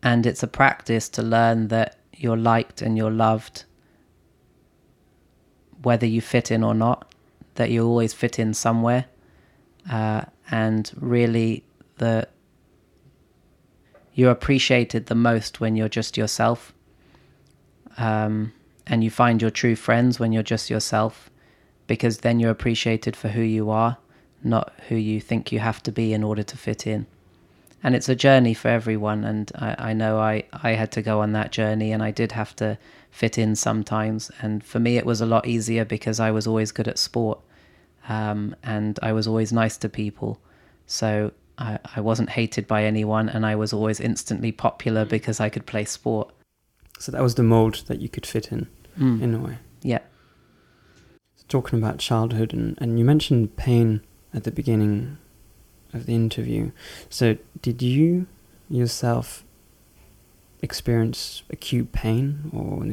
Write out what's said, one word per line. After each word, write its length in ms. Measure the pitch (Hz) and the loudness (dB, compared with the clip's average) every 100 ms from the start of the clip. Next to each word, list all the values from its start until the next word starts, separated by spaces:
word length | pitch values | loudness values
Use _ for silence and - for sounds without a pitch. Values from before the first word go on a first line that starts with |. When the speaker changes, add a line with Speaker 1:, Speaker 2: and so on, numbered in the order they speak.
Speaker 1:
And 220 | 127 120 | 2 2
it's 180 | 117 - | 2 0
a 60 | 117 | -6
practice 600 | - 135 - - 113 - | 2 2 2 -2 -2 -2
to 120 | - | -6
learn 460 | 113 117 117 117 110 | 0 4 4 2 2
that 280 | 113 110 - _ - | 0 0 -4 _ -6
you're 200 | 120 113 | -2 2
liked 440 | 117 113 113 - | 4 2 2 -6
and 160 | 113 110 | -2 0
you're 140 | 110 | 0
loved, 540 | 110 113 110 - - - _ _ _ _ _ _ _ _ _ _ _ _ _ _ _ _ _ _ _ _ - | 2 2 2 -2 -18 -20 _ _ _ _ _ _ _ _ _ _ _ _ _ _ _ _ _ _ _ _ -6
whether 240 | 123 117 117 | 2 2 2
you 140 | 113 | 0
fit 320 | - 123 - | 0 0 2
in 100 | 113 | 0
or 120 | 110 | 2
not, 380 | 110 113 127 - _ _ _ - | 2 2 0 -6 _ _ _ -20
that 160 | - 117 | -2 0
you 140 | 117 | 2
always 280 | 117 120 113 | 4 4 2
fit 260 | - 120 - | 0 -4 0
in 160 | 113 | -2
somewhere. 520 | 110 117 117 117 123 127 _ _ _ _ _ _ _ 190 | 0 0 2 2 0 -2 _ _ _ _ _ _ _ -8
Uh, 320 | 117 110 107 - _ - | -4 -2 -2 -6 _ -6
and 440 | 113 110 110 107 - | -2 0 0 -4 -8
really, 640 | 131 120 120 117 113 110 _ _ _ _ | 0 2 4 2 0 -2 _ _ _ _
the, 300 | 117 113 - _ _ _ _ _ _ _ _ _ _ _ _ _ _ _ _ _ _ | 0 0 -2 _ _ _ _ _ _ _ _ _ _ _ _ _ _ _ _ _ _
you're 160 | - 127 | 4 4
appreciated 760 | 120 - 139 - 123 117 117 113 | 4 2 2 4 2 2 -2 -2
the 100 | 117 | 2
most 440 | 120 117 - - | 4 2 -2 -4
when 140 | 113 | -2
you're 140 | 110 110 | 0 -2
just 280 | 117 110 - | -2 -4 -2
yourself. 560 | 110 - 117 120 - _ _ _ _ _ _ _ _ _ _ _ - - | -4 0 0 0 -6 _ _ _ _ _ _ _ _ _ _ _ -20 -4
Um, 540 | 117 107 107 107 110 - _ _ - | 0 0 0 -2 -4 -10 _ _ -2
and 160 | 117 | 2
you 80 | 113 | 2
find 320 | - 120 113 | 4 4 4
your 80 | 110 | 2
true 240 | - 123 | 2 0
friends 460 | 113 - 117 123 120 | 0 2 4 4 2
when 100 | 113 | 0
you're 140 | 113 | 0
just 260 | 107 117 - | 0 -4 -2
yourself, 600 | 113 - 113 110 - - _ _ _ _ _ _ | -4 0 0 0 -4 -20 _ _ _ _ _ _
because 300 | 117 120 110 | 0 0 0
then 200 | 120 117 | 0 2
you're 120 | 117 | 2
appreciated 680 | 113 123 113 - 110 - 107 | 2 0 0 0 0 -2 -4
for 120 | 113 | -4
who 140 | 107 | -2
you 280 | 113 110 107 | 0 0 0
are, 260 | 110 117 120 _ _ _ _ | 2 2 0 _ _ _ _
not 280 | - 113 - - - | 0 0 0 -10 -4
who 60 | |
you 260 | 113 107 107 | -2 0 -4
think 300 | - 113 - | -2 -4 -2
you 80 | 117 | -2
have 240 | 113 110 | -2 -2
to 80 | - | -6
be 220 | 107 113 | -2 0
in 100 | 107 | 0
order 220 | 107 107 | -2 -2
to 120 | 101 - | -6 -8
fit 300 | - 110 - | -6 -6 -4
in. 200 | 107 110 _ _ _ _ _ _ _ | -4 -6 _ _ _ _ _ _ _
And 120 | - | 0
it's 140 | 127 - | 0 0
a 80 | 127 | 2
journey 380 | 139 135 120 | 6 8 6
for 140 | 110 120 | 2 0
everyone, 540 | 117 113 110 107 107 | 0 0 -2 -2 -2
and 300 | 110 107 107 | -4 -4 -6
I, 360 | - 110 - 117 | -8 -8 -6 -4
I 20 | |
know 260 | 110 110 110 | -2 0 2
I, 260 | 110 110 - | 2 0 -4
I 180 | - 117 | -6 -2
had 200 | 110 110 | 0 -2
to 100 | - | -4
go 180 | 110 107 | -2 0
on 120 | 107 | 0
that 200 | 107 107 | 0 -4
journey, 400 | - 107 107 107 | -2 0 0 -2
and 100 | 110 | -2
I 80 | 107 | -2
did 220 | 107 117 | -2 -4
have 240 | 117 107 - | -2 -8 -4
to 220 | 110 104 - - _ | -4 -4 -12 -20 _
fit 280 | - 113 - | -4 -2 0
in 160 | 110 | 0
sometimes. 760 | 107 - 110 104 110 107 110 - - | 0 0 -2 -2 -2 -2 -4 -8 -8
And 240 | 110 107 | -6 -6
for 160 | - 123 | -4 0
me, 160 | 117 120 | 2 2
it 100 | 120 | 2
was 140 | 113 | 0
a 60 | 113 | 2
lot 200 | 113 127 | 2 2
easier 380 | 117 110 113 | -2 0 -2
because 340 | 110 110 - 110 | 0 -4 -4 0
I 120 | 110 | 0
was 160 | 110 110 | 0 0
always 260 | 110 110 | 0 0
good 160 | - 113 | -2 -4
at 100 | - | -2
sport, 400 | - 120 110 107 _ _ _ _ _ _ - | -4 -2 -2 -4 _ _ _ _ _ _ -8
um, 480 | 110 107 104 104 - | -4 -2 -4 -6 -8
and 340 | 127 107 107 104 | -6 -4 -4 -2
I 100 | 113 | -2
was 160 | 110 110 | 0 0
always 240 | 110 107 | 0 0
nice 240 | 113 110 - | 2 0 -2
to 120 | 113 | -8
people. 520 | - 107 - 107 107 _ _ _ _ _ | -6 -8 -6 -8 -8 _ _ _ _ _
So 460 | - 110 107 107 - _ - | -4 -2 0 -2 -6 _ -10
I, 200 | 117 107 - | -8 -8 -8
I 60 | - | -6
wasn't 300 | 107 113 117 | -2 0 0
hated 360 | - 113 - 104 | 0 -2 -2 -2
by 160 | 107 | 0
anyone, 460 | 107 107 107 107 110 | 2 0 0 0 0
and 180 | 113 110 | -2 -2
I 80 | |
was 180 | 107 107 | 0 -2
always 280 | 107 110 107 | 0 0 0
instantly 500 | 117 113 - 104 117 | -2 -4 -4 -4 -4
popular 540 | 107 117 - - 110 | -2 -4 -2 -2 0
because 340 | 107 110 - 110 | 0 -2 -2 -2
I 100 | 110 | -2
could 180 | 113 - | -4 -6
play 180 | 117 | -6
sport. 480 | 104 - - 110 107 _ _ _ _ _ _ - | -6 -6 -4 -4 -4 _ _ _ _ _ _ -16
Speaker 2:
So 140 | - | -12
that 100 | 127 | 0
was 140 | 127 117 | 0 4
the 80 | |
mold 400 | 117 113 110 107 - | 4 6 4 0 -8
that 140 | 113 | -8
you 80 | 117 | -8
could 180 | - - | -10 -6
fit 240 | 113 107 | -6 -4
in, 160 | 113 - - - - | -8 -8 -12 -20 0
Speaker 1:
Mm. 240 | 131 117 | 0 2
Speaker 2:
in 120 | 120 | 0
a 40 | 113 | -2
way. 200 | 127 120 - _ | -4 -10 -16 _
Speaker 1:
Yeah. 180 | 131 117 - _ _ _ _ _ _ _ _ _ _ _ _ _ | -4 -4 -4 _ _ _ _ _ _ _ _ _ _ _ _ _
Speaker 2:
So 80 | _ | _
talking 320 | 135 - 117 | -2 0 0
about 200 | 110 - | 0 -2
childhood, 540 | - 117 113 113 113 | 0 0 2 0 -2
and, 240 | 113 113 - | -2 -4 -2
and 180 | 120 117 | -2 2
you 60 | |
mentioned 520 | 120 151 - 127 110 - | 4 4 4 2 2 -2
pain 440 | - 120 113 110 - _ _ | 2 4 4 0 -4 _ _
at 100 | 135 | -8
the 60 | 104 | -6
beginning 680 | - - 110 107 104 123 147 _ _ _ _ _ _ _ | -4 0 2 2 0 -4 -12 _ _ _ _ _ _ _
of 140 | 120 117 | -12 -2
the 80 | |
interview. 580 | 117 113 - 117 110 110 - - - - | 0 0 -2 -4 -4 -4 -8 -20 -20 -16
So 300 | - 120 110 - - | 0 2 2 -4 -8
did 180 | - 120 | -6 -2
you 460 | 123 131 160 180 180 - _ - _ | 0 2 4 2 -2 -12 _ -20 _
yourself 760 | 135 120 - 123 120 117 - - _ _ _ _ _ - _ _ _ _ _ | -2 -2 0 -2 -2 -4 -12 -20 _ _ _ _ _ -20 _ _ _ _ _
experience 840 | 143 - - 117 113 120 - - - | -2 -2 0 2 2 -2 -10 -14 -14
acute 440 | - - 123 120 | -14 -4 -2 0
pain 580 | - 110 113 139 147 147 | -2 0 0 0 -4 -8
or 320 | - - - 151 | -8 -6 -6 -6